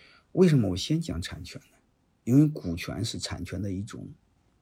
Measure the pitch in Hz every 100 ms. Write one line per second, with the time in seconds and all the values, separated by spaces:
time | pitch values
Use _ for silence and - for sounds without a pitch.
0 | - _ _ - 185 143 98 90 - 160
1 | 160 85 - - 87 - _ _ _ _
2 | _ _ - 135 151 151 90 85 - 64
3 | 110 - - 95 87 95 101 95 110 -
4 | 98 - _ _ _ _